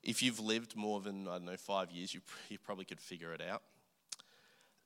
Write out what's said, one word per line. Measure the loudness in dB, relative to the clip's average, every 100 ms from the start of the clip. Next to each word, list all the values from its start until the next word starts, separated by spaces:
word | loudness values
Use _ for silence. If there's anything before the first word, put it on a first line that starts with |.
If | 2 4
you've | 4 4
lived | 4 4 4 -2
more | 2 2
than, | 0 -2 -2
I |
don't | -2 -2
know, | -6
five | 2 2 2
years, | -2 -4
you, | -6 -8 -12 -8
you | -10
probably | -4 -4 -4
could | -8
figure | -8 -8 -6
it | -4
out. | -2 -4 -6 -20 _ _ _ -12 -12 -20 -20 -20 -20 _